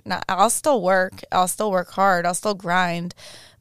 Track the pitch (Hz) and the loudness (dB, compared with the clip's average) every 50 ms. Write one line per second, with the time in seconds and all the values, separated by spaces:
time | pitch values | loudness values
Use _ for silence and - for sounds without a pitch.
0 | - - 185 175 - - 190 180 202 233 - - - 311 285 220 175 180 190 185 | -10 -8 -8 -6 -4 -2 2 2 2 2 2 0 0 0 0 2 2 2 2 2
1 | 185 190 - - - - - 180 185 180 - - 214 214 190 180 180 - - - | 2 -2 -6 -12 -8 -2 0 0 0 0 -2 -4 -2 0 0 -2 -2 -4 -2 2
2 | 196 196 185 175 175 175 180 - - 214 208 175 196 170 175 185 180 175 170 170 | 2 4 4 2 0 -2 -4 -2 -2 -4 -4 -4 -4 -2 0 0 0 0 -2 -4
3 | 170 180 - - - - - - - - _ _ | -6 -8 -10 -14 -20 -20 -20 -20 -20 -20 _ _